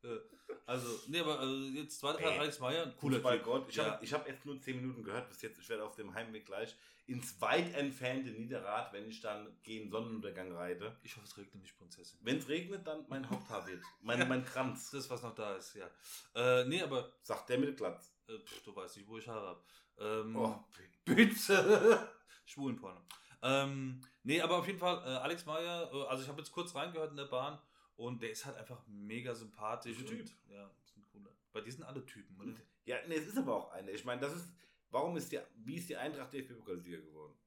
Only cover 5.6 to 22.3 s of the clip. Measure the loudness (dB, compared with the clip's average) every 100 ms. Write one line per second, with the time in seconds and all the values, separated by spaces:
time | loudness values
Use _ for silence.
5.6 | -6 -4 -4 -8 -8 -6 -6 -10 -8 -4
6.6 | -4 -8 -20 -20 -8 -6 -6 -2 4 4
7.6 | 4 0 -2 0 0 0 -2 -6 -4 -4
8.6 | -2 -2 -2 -8 -10 -8 -6 -6 -8 -16
9.6 | -10 -8 -4 -4 -2 -4 -6 -6 -8 -6
10.6 | -4 -4 -6 -10 -16 -16 -14 -16 -16 -16
11.6 | -18 -20 -20 -20 -20 -6 0 0 2 -2
12.6 | -2 -8 -6 -8 -6 -8 -4 -6 -4 -6
13.6 | -6 -10 -12 -12 0 2 4 2 2 0
14.6 | 0 -2 -8 -8 -4 -6 -6 -6 -4 -4
15.6 | -8 -12 -14 -14 -14 -14 -8 4 8 8
16.6 | 6 2 2 0 -2 -12 -4 -4 2 4
17.6 | 4 2 -2 -4 -14 _ -12 -12 -10 -14
18.6 | -12 -10 -10 -12 -12 -10 -6 -6 -6 -10
19.6 | _ -20 _ -6 0 0 0 2 2 0
20.6 | -10 -20 -20 _ 6 10 10 8 6 8
21.6 | 10 12 12 10 6 -12 _